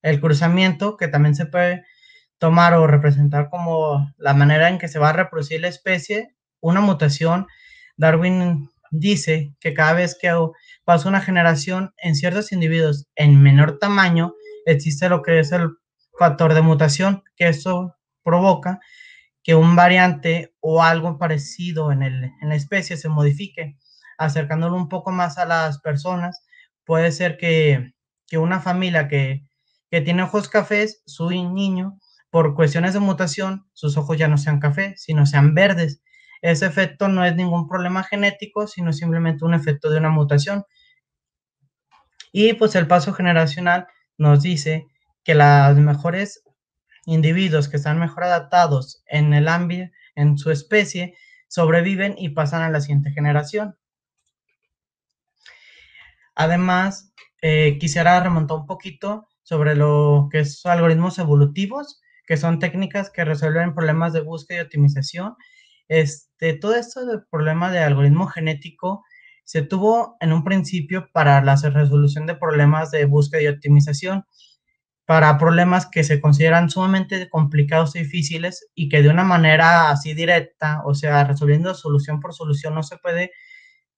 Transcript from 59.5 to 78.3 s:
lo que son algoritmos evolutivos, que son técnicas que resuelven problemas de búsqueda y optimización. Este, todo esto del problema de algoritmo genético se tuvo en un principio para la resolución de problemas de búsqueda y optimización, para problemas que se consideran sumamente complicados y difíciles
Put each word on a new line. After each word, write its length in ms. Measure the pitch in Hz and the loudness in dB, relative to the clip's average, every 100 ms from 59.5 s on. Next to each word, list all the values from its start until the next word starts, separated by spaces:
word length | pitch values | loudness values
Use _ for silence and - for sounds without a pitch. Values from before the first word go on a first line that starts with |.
| 160 151 147 | -2 0 2
lo 520 | 147 147 147 147 143 | 2 2 4 2 2
que 140 | 156 | -2
son 280 | 143 - 175 | -4 -6 -2
algoritmos 460 | 175 170 160 175 190 | 2 2 2 0 -4
evolutivos, 840 | 165 143 143 147 196 262 285 - _ _ _ | 0 2 2 0 -6 -8 -14 -20 _ _ _
que 100 | 160 | -4
son 220 | 165 165 | -2 -2
técnicas 520 | 175 180 190 202 196 | -4 -4 -6 -6 -8
que 140 | - | -6
resuelven 500 | 165 151 156 160 170 | -4 -2 -2 -2 -2
problemas 380 | 156 160 160 170 | -2 -2 0 -2
de 80 | 160 | -4
búsqueda 380 | 151 165 - 175 | -6 -12 -12 -12
y 40 | |
optimización. 720 | 165 147 143 139 135 170 196 240 _ _ _ _ _ | -8 0 0 0 -8 -8 -12 -12 _ _ _ _ _
Este, 680 | 160 147 - _ _ 160 | -2 -2 -6 _ _ -6
todo 200 | 156 202 | -4 -4
esto 300 | 233 233 - | -4 -6 -12
del 220 | 247 214 _ | -10 -10 _
problema 400 | 160 156 160 180 | -4 -2 -2 -2
de 100 | 180 | -2
algoritmo 460 | 156 139 143 151 185 | 0 2 2 2 0
genético 800 | - 160 147 165 _ 180 208 _ _ _ _ | -6 -6 -6 -12 _ -8 -8 _ _ _ _
se 160 | _ 160 | _ -6
tuvo 560 | 147 190 208 233 233 _ | -4 -2 0 0 -2 _
en 120 | 170 | -2
un 100 | 160 | 0
principio 680 | 156 196 175 180 147 185 - | 0 -2 -2 -6 -6 -8 -6
para 300 | 170 147 139 | 0 4 4
la 140 | 135 139 | 4 2
resolución 680 | 151 143 147 147 143 147 | 2 0 2 4 2 0
de 120 | 156 165 | -8 -6
problemas 540 | 170 151 147 156 156 | -2 2 2 2 -2
de 140 | 156 | -2
búsqueda 380 | 143 143 143 160 | 2 2 0 0
y 60 | 147 | -2
optimización, 760 | 147 143 143 147 143 185 196 - _ _ _ _ _ _ _ | -4 2 4 4 -4 -6 -6 -8 _ _ _ _ _ _ _
para 320 | - 160 156 147 | 0 4 6 4
problemas 480 | 165 170 180 180 | 4 4 2 2
que 180 | 190 - | -2 -4
se 200 | 147 147 | 0 0
consideran 480 | 151 143 160 170 170 | 2 4 4 4 2
sumamente 580 | 185 185 190 185 190 180 | -2 0 0 -2 -8 -6
complicados 640 | 156 147 151 143 160 160 | -2 0 0 0 0 -2
y 40 | 170 | -4
difíciles 680 | 151 175 147 | -8 -6 -6